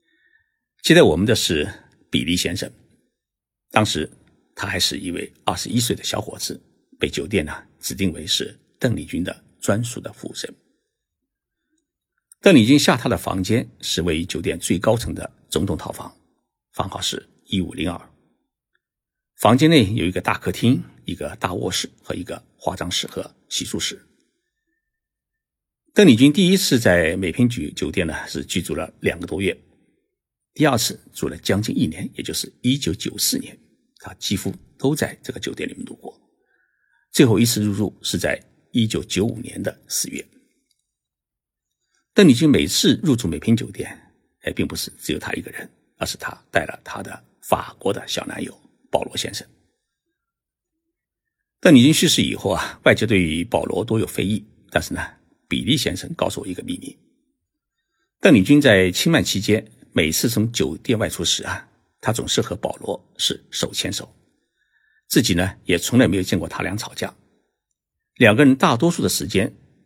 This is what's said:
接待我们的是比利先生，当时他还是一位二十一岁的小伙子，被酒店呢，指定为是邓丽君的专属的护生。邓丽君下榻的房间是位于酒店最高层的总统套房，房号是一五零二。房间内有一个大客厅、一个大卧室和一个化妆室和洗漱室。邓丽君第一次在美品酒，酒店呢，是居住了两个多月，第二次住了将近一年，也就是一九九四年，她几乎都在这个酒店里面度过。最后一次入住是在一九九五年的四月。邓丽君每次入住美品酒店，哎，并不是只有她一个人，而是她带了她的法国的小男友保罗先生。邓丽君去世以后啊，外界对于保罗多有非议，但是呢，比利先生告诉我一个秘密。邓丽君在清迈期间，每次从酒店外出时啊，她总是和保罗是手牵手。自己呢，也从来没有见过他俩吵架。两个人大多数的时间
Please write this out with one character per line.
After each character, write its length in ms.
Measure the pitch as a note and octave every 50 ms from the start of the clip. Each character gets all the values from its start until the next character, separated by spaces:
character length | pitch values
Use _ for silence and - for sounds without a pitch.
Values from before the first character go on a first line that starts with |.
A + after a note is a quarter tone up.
| _ _ _ _ _ _ _ _ _ _ _ _ _ _ _ _
接 120 | - - D#3+
待 80 | E3+
我 140 | C#3+ F#2+ D2+
们 100 | D#2+ G2+
的 80 | A#2 G#2+
是 320 | - - - F2 D2 D2 - - - _ _ _ _ _ -
比 140 | - - D#2
利 120 | D#2+ F2+
先 200 | F2 - D#2+ F2
生， 140 | - - - - _ _ _ _ _ _ _ _ _ _ _ _ _ _ _ _ _ _ _
当 140 | - A2 G#2+
时 240 | - - D#2 D2+ - - _ _ _ _ _ _ _ _
他 140 | - - G2
还 100 | F2+ F2
是 200 | - - C#2 -
一 120 | - F2
位 220 | E2+ F2 - - _ _ -
二 120 | G#2 F#2
十 120 | - - -
一 120 | - B2
岁 160 | A#2 - -
的 80 | - -
小 160 | - - G#2+
伙 180 | G#2+ - - -
子， 240 | - - - - _ _ _ _ _ _ _ -
被 80 | - C#2+
酒 180 | - - -
店 180 | D#2+ G2+ F2+ D2+
呢， 80 | D2 - - - _ _ _
指 120 | - -
定 200 | - G2 F#2+ F2+
为 120 | D#2 D#2+ D#2
是 320 | - - - - - - _ _ _ _ -
邓 160 | - A#2+ -
丽 100 | D#2+ D2
君 200 | - - E2+ -
的 200 | - - - _ _ _ -
专 240 | - - G2+ A2
属 160 | A#2+ A#2 - -
的 140 | - -
护 200 | - - - -
生。 220 | - - - - - _ _ _ _ _ _ _ _ _ _ _ _ _ _ _ _ _ _ _ _ _ _ _ _ _ _ _ _ _ _ _ _ _ _ _ _ _
邓 140 | - G3 F3+
丽 100 | B2+ G#2
君 140 | A#2+ C#3+ C#3+
下 180 | - - D3+
榻 120 | A#2 - B2+
的 80 | G2
房 260 | F2 - - F2+ F#2+
间 260 | F#2 G2+ A2 A#2+ - - - -
是 220 | - - - F2
位 140 | E2 F2 D#2 E2
于 60 | E2+
酒 160 | - - D#2+
店 160 | F2 F2 D2 D#2+
最 180 | - - G2 F2
高 180 | - A2 A2+
层 160 | A#2 D#2+ D#2+
的 160 | - - - - _ _ _ -
总 180 | - - F2+
统 100 | G2+ E2
套 140 | - - -
房， 240 | - - - - - _ _ _ _ _ _ _ _ _ _ _
房 160 | - - - F#2+
号 120 | - -
是 280 | - - - - - _ _ _ _
一 140 | - G2+ F#2+
五 120 | F2 -
零 180 | - - D2+ F2+
二。 200 | E2+ - - - _ _ _ _ _ _ _ _ _ _ _ _ _ _ _ _ _ _ _ _ _ _ _ _ _
房 220 | - - G#2+ B2 C3
间 100 | D#3 D#3+
内 240 | E3+ C#3 G#2+ F#2 A2
有 100 | B2 D#2+
一 80 | F#2
个 80 | F#2 G#2+
大 180 | - - - -
客 140 | - F#2+
厅、 320 | F2 - - A#2 C#3 E3+ - - - _ -
一 80 | - E2+
个 200 | - D2 - -
大 180 | - - F#2 F#2
卧 180 | A2+ - F#2
室 180 | - - - - _ _
和 120 | _ - -
一 80 | F2+
个 200 | F2 - E2 - _ _ _
化 200 | _ - - -
妆 140 | - - F2+
室 160 | - - -
和 280 | - - - - - _ _ _ -
洗 160 | - - -
漱 160 | - - -
室。 260 | - - - - _ _ _ _ _ _ _ _ _ _ _ _ _ _ _ _ _ _ _ _ _ _ _ _ _ _ _ _ _ _ _ _ _ _ _ _ _ _ -
邓 120 | - G#3
丽 80 | D#3+ A2+
君 160 | G#2+ C3+ D3
第 200 | D3 G#3+ F3+ F3
一 60 | G3
次 220 | F#3+ - - C#3 A#2
在 380 | A#2 G2 F2+ F2 E2 D#2+ F#2
美 160 | F2+ F#2+ E2
品 160 | - - A#2+ A#2
酒， 180 | A#2+ - - -
酒 200 | - - - C#2
店 160 | - F#2+ E2
呢， 80 | D#2+ D2+ - - -
是 160 | - C#2+ C#2
居 160 | - - F#2
住 140 | D#2+ - D2+
了 180 | D#2 D#2+ - - -
两 180 | - - D#2 E2+
个 80 | F2
多 140 | - E2 F2+
月， 180 | G2 F2 - - _ _ _ _ _ _ _ _ _ _ _ _ _ _ _ _ _ _
第 140 | _ - D#3
二 120 | C#3+ C3 A2+
次 200 | - - G2 - _ -
住 160 | - - - -
了 80 | - -
将 220 | - - F#2+ G2+
近 160 | A2 - -
一 100 | - -
年， 220 | - - - F#2+ - -
也 80 | -
就 100 | - -
是 200 | - - - - - _
一 180 | - B2+ C3+ C#3+
九 160 | - E2 -
九 220 | - - - - -
四 200 | - - - -
年， 200 | - - - - _ _ _ _ _ _ _ _
她 160 | - - -
几 220 | - - - G2+
乎 180 | F#2+ - G2 F2+ - - _ _ -
都 160 | - C#3 D#3
在 240 | - - - - -
这 100 | - -
个 80 | - -
酒 120 | - -
店 160 | - - - -
里 60 | -
面 100 | - -
度 120 | - -
过。 220 | - - - - _ _ _ _ _ _ _ _ _ _ _ _ _ _ _ _ _ _ _
最 160 | - - D3
后 120 | A2+ G#2 F2+
一 60 | A#2
次 180 | A#2 - G#2+
入 120 | G#2 G#2 G2
住 240 | G#2 G#2 - - _
是 140 | - - -
在 240 | E2 - C#2+ - - - _ _ _ _ _
一 160 | - A#2+ A2+
九 160 | A2 - D2+
九 240 | - - - F2+ G#2
五 140 | A#2+ - A2+
年 200 | - - - F#2+
的 220 | G2 - - _ _ -
四 200 | - - - -
月。 160 | - - - _ _ _ _ _ _ _ _ _ _ _ _ _ _ _ _ _ _ _ _ _ _ _ _ _ _ _ _ _ _ _ _ _ _ _ _ _ -
邓 120 | - G3+
丽 60 | D#3
君 160 | A#2+ B2 D#3+ D3+
每 160 | B2 D#2 C#2+ -
次 300 | - - - D#3+ B2 -
入 140 | - D#3 B2
住 100 | A#2 -
美 140 | E2+ D#2 D2
品 160 | - - A#2
酒 120 | - - -
店， 400 | - - - - - - _ _ _ _ _ _ _ _
哎， 100 | - -
并 120 | - - F2
不 120 | - -
是 140 | - - - - -
只 120 | - -
有 60 | - -
她 140 | - -
一 100 | - -
个 80 | - -
人， 180 | - - - - _ _ _ _ _
而 100 | - -
是 100 | - -
她 160 | - - - - - _ _
带 120 | - - D2
了 160 | - - - -
她 180 | - - G2+
的 220 | - - - - _ _ _ _
法 320 | - - - - - - - -
国 120 | - G2
的 140 | - - -
小 180 | - - - -
男 140 | - - -
友 160 | - - - _ _ _ _ _ _ -
保 140 | - -
罗 140 | - - -
先 180 | - - - -
生。 100 | - - _ _ _ _ _ _ _ _ _ _ _ _ _ _ _ _ _ _ _ _ _ _ _ _ _ D#4+ D#4+ _ _ _ _ _ _ _ _ _ _ _ _ _ _ _ _
邓 140 | - F#3+ D3+
丽 80 | B2
君 100 | A#2+ D3+
去 140 | D#3+ - F3+
世 160 | D#3 - -
以 140 | F2+ C2 -
后 140 | - - G2+
啊， 280 | F2+ - - - - - -
外 100 | - G#2+
界 100 | - A2
对 160 | G#2 G#2+ F#2
于 220 | E2+ D#2 D#2+ E2+
保 220 | - A#2 - D#2 -
罗 200 | - - F2+ A2+
多 140 | A#2 A2 A2+
有 80 | -
非 180 | - - - -
议， 200 | F#2+ G#2+ G2 - - _ _ _ _
但 100 | - -
是 140 | - - -
呢， 60 | E2+ - - - _ _ _ _ _ _ -
比 160 | - B1 -
利 120 | G#2 D#3
先 200 | A#2 - - C2
生 120 | - - - E3+
告 140 | - - -
诉 120 | - -
我 60 | -
一 80 | F#2+ F2+
个 80 | -
秘 160 | - - F2 -
密。 180 | - - - _ _ _ _ _ _ _ _ _ _ _ _ _ _ _ _ _ _ _ _ _ _ _ _ -
邓 120 | - G3
丽 120 | C#3+ G2+ F#2
君 160 | C3+ C#3+ D3
在 320 | C#3+ B2+ G#2 F#2+ F#2 F#2
清 180 | F2+ - - E3+
迈 100 | E3 B2
期 200 | F2+ - - G2
间， 260 | G2 - G#2 A2 - - _ _ - _
每 200 | - G2 D#2+ D#2
次 160 | - - - A#2+
从 240 | A#2 G#2 A2 A#2
酒 240 | - - - C2 D#2
店 200 | - - - A#2
外 120 | G#2+ G#2+ D#2+
出 160 | - - E2+
时 180 | - - -
啊， 260 | - - - - - _ _ _ _ _ _ -
她 120 | - -
总 160 | A#2+ A#2+ - -
是 120 | - -
和 140 | A#2 - -
保 220 | - - - -
罗 360 | - - - - - _ _ _
是 260 | - - - - - _ -
手 220 | - - - -
牵 200 | - - - -
手。 220 | - - - - _ _ _ _ _ _ _ _ _ _ _ _ _ _ _ _ _ _ _ -
自 120 | - -
己 140 | A2+ - F2
呢， 240 | F2 F2+ F#2 - - -
也 120 | - F2
从 220 | E2+ - - A#2 B2
来 80 | A#2
没 100 | E2 G2
有 60 | F#2+
见 160 | F#2 - G2+ F2
过 100 | E2+ -
他 140 | - -
俩 140 | - F2 G2
吵 180 | A2 - - -
架。 180 | - - - - _ _ _ _ _ _ _ _ _ _ _ _ _ _ _ _ _ _ _ _
两 200 | - B2 G#2 A2
个 80 | B2 D3
人 100 | C3 C3
大 220 | - F#3+ E3 B2
多 120 | A#2+ E3+ F3
数 140 | F3 -
的 60 | G#2 F#2
时 180 | - - -
间 260 | - - F#2+ - - - - _ _ _ _ _